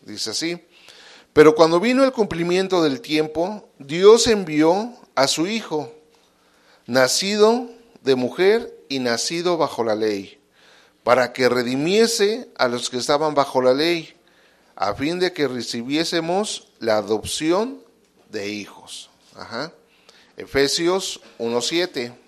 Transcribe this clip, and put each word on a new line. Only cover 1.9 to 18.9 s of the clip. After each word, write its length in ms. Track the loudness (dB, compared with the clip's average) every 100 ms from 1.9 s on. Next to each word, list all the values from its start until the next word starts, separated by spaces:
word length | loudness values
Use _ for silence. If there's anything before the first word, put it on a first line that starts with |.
| 2
el 80 | 2
cumplimiento 720 | 2 -4 -2 -2 -2 0 2
del 180 | 0 0
tiempo, 640 | -4 -2 -2 -2 -4 -6 -16 _
Dios 480 | -10 4 8 8 6
envió 680 | 0 -2 2 4 2 -2 -12 _ 0
a 120 | 0
su 200 | 0 -4
Hijo, 440 | -4 -6 -8 -10 -16 _ _ _ _ _ _ _ _ -2
nacido 840 | 2 2 0 -2 2 4 2 -4 -16 _ _
de 120 | -2 0
mujer 600 | -2 0 2 2 -2 -18 _
y 120 | -4
nacido 580 | -2 -2 -4 -4 -2 0
bajo 260 | -2 -2
la 120 | -2 0
ley, 440 | -2 -4 -8 -18 _ _ _ _ _ _
para 300 | 0 2 2
que 160 | 0 0
redimiese 1000 | 2 -2 -2 0 2 2 2 -2 -2 -10 -2
a 120 | -2
los 240 | -2 -6
que 60 | -8
estaban 360 | -2 0 0
bajo 280 | 0 0 0
la 120 | 2
ley, 400 | 2 0 -2 -6 _ _ _ _ _ _ -6
a 180 | -6
fin 260 | -4 -4 -2
de 140 | -4
que 140 | -2 -4
recibiésemos 1200 | -4 -8 -8 -4 -4 -2 -4 -2 -4 -4 -8 _ _
la 180 | -2 0
adopción 840 | 0 -4 -4 -6 -2 -2 -2 -8 -20 _ _ _ _
de 200 | -10 -8
hijos. 600 | -10 -12 -18 -20